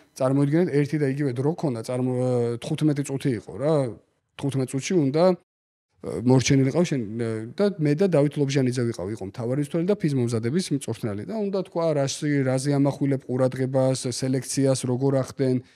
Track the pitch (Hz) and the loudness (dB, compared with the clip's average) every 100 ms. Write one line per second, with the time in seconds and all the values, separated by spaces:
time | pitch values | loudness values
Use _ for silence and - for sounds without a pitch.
0 | _ - 131 139 143 160 180 143 143 156 | _ -2 0 2 2 2 2 2 0 0
1 | 139 143 143 123 139 170 151 113 113 127 | 0 0 -2 0 -2 -2 -4 -4 -4 -2
2 | 127 123 127 123 117 117 - 156 151 143 | 0 0 0 0 0 -4 -6 0 0 0
3 | 135 139 147 107 - - 143 151 127 - | -2 -4 -2 -4 -6 -4 0 2 0 -6
4 | _ _ _ - 143 135 127 139 - 185 | _ _ _ -6 -4 -2 -2 -4 0 2
5 | 135 151 185 180 _ _ _ _ _ _ | 2 4 4 2 _ _ _ _ _ _
6 | - 80 120 131 120 139 135 139 175 139 | -8 0 4 4 6 4 4 2 0 0
7 | 101 117 113 110 113 123 202 170 147 147 | -4 -6 -4 -6 -8 -2 -2 2 0 2
8 | 196 156 147 147 139 139 127 127 117 104 | 4 4 2 0 0 2 0 0 -2 -4
9 | 92 110 95 - 117 135 139 170 180 208 | -6 -8 -10 -8 -4 -4 -2 -2 0 0
10 | 156 135 120 117 117 170 - 139 - 117 | 0 0 0 0 0 -2 -2 -4 -4 -6
11 | 113 101 135 220 202 190 - 170 165 147 | -6 -6 -6 -6 -4 -4 -4 -2 0 0
12 | 135 - 151 143 131 131 139 143 143 139 | 0 -2 0 2 2 0 2 2 2 2
13 | 139 131 - 127 131 127 131 135 131 131 | 0 -2 -2 0 0 0 0 2 2 2
14 | 131 - 131 131 - - 135 131 127 123 | -4 -4 -2 -2 -2 2 2 2 0 0
15 | 139 135 127 - 131 127 - | 2 0 -2 -2 0 0 -4